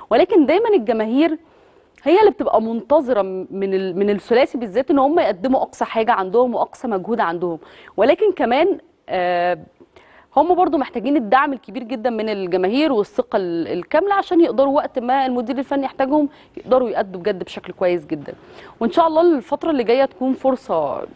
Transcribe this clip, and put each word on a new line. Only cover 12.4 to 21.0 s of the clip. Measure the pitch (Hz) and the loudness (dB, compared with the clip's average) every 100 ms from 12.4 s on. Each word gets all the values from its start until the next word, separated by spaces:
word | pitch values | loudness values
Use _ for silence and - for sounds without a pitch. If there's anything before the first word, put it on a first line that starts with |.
| 180 185 185 262 311 | -2 0 0 2 2
والثقه | 226 190 - - 220 | 0 -2 -4 -2 -2
ال-، | 175 165 110 | -2 -4 -4
الكامله، | 175 - 302 403 | -6 -2 0 0
عشان | 392 - 330 | -2 0 2
يقدروا | 330 226 277 285 | 4 2 2 0
وقت | - 254 | -2 -4
ما | 240 277 262 | -2 0 0
المدير | 247 226 254 | -2 -4 -6
الفني | 269 277 262 | -4 -4 -4
يحتاجهم | - 269 302 285 - _ - | -4 0 0 0 -4 _ -16
يقدروا | - 254 240 | 0 0 2
يأدوا | 180 196 180 | -4 -6 -6
بجد | 185 185 | -6 -6
بشكل | 180 196 180 | -8 -14 -14
كويس | - 180 175 147 | -4 -2 -2 -4
جدا. | 151 - - - - - - | -8 -8 -18 -20 -20 -18 -4
وان | 226 | 0
شاء | 339 330 | 2 2
الله | 311 | 4
الفتره | 349 277 - 285 339 | 4 2 -2 -4 -2
اللي | 277 | -2
جايه | 214 254 269 | 2 2 0
تكون | - 262 | -2 -4
فرصه | 247 262 254 - 165 139 - | 0 0 -2 -2 -2 -2 -4